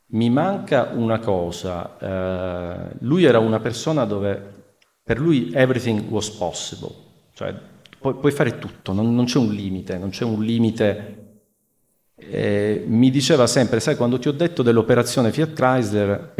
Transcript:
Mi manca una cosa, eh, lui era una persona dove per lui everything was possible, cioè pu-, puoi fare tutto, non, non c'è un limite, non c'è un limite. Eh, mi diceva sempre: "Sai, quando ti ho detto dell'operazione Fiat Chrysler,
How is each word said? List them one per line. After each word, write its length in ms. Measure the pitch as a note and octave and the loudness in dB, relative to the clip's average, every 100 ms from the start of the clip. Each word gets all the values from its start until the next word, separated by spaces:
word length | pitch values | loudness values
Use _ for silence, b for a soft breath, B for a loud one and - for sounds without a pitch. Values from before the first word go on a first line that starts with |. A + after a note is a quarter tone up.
| _ | _
Mi 220 | A2 A#2 | 0 2
manca 600 | C3 F3+ G3 F#3+ C#3 - | 2 2 -2 0 0 0
una 260 | B2 A2+ A2 | -2 -2 0
cosa, 760 | G#2+ F#2 E2+ E2+ F#2 F2 - - | 0 -2 -2 -6 -8 -8 -10 -10
eh, 1000 | G2 F#2+ F#2 F#2 F#2 F2+ F2 F2+ F2 - | -8 -4 -4 -4 -6 -6 -8 -10 -12 -8
lui 240 | A#2 E3+ | -2 4
era 140 | D#3 A#2 | 6 6
una 220 | A2 A2 | 4 0
persona 440 | A#2+ A2+ D#3+ D#3 | -2 -4 -2 0
dove 500 | A2 G#2 G2+ G2 - - - _ _ _ | 0 -2 -2 -4 -8 -20 -20 _ _ _
per 180 | - A#2 | -6 -2
lui 320 | D#3+ C#3+ - | 2 2 2
everything 580 | C#3 C3 B2 A#2+ G#2+ A2 | 2 2 2 0 -2 -2
was 200 | A2 - | -4 -4
possible, 600 | - F2 - - G2+ - - - _ _ | -6 -6 -6 -10 -12 -14 -16 -20 _ _
cioè 220 | - G2 F#2+ - - - - | -12 -12 -12 -16 -20 -20 -8
pu-, 180 | C3 B2+ | -6 0
puoi 140 | C#3+ | 0
fare 260 | C#3 A#2+ A2+ | 2 -2 -2
tutto, 340 | - - - | -10 -12 -6
non, 220 | F#2+ A#2 | -2 2
non 120 | A#2+ B2 | 2 2
c'è 120 | C3+ | 2
un 140 | A2 | 0
limite, 460 | G#2 G2 F#2 - F#2 | 0 -6 -8 -6 -8
non 100 | G2 | -8
c'è 160 | - | -6
un 180 | A#2+ G#2+ | -4 -2
limite. 1000 | A2 A#2 A2+ G#2+ G#2+ G2 - - - _ _ _ _ _ _ _ _ _ | -2 2 0 2 0 0 -8 -18 -20 _ _ _ _ _ _ _ _ _
Eh, 680 | - G2+ G#2 G#2 G#2 G#2+ - | -8 -4 0 0 0 -2 0
mi 220 | A2 C3 | 4 4
diceva 360 | C3+ C3+ D3+ A#2+ | 4 2 4 4
sempre: 320 | C#3+ A#2 A2+ | 4 2 2
"Sai, 160 | D#3 | 0
quando 240 | C3 A#2+ B2+ | 0 0 0
ti 80 | D3 | -2
ho 60 | |
detto 300 | C#3 E3+ E3+ | 0 -2 2
dell'operazione 680 | A#2+ A#2+ - A#2+ A#2+ - A2+ | 4 4 4 2 2 2 0
Fiat 220 | B2 D#3 | 2 -2
Chrysler, 800 | D#3 B2+ C3 G#2+ G#2 G2+ G2+ - | 0 2 2 0 0 0 -2 -4